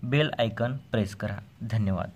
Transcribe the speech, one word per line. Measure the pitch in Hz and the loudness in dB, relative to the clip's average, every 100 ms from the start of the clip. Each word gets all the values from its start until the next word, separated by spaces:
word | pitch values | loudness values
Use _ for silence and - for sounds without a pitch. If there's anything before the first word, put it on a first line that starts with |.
बेल | 123 139 151 - | 2 2 2 2
आयकॉन | 117 110 120 135 | -2 0 -2 -2
प्रेस | - 117 98 98 | -2 0 0 -2
करा. | 104 101 - - 117 | -6 -6 -10 -10 -2
धन्यवाद. | 110 104 92 85 | 2 2 2 -2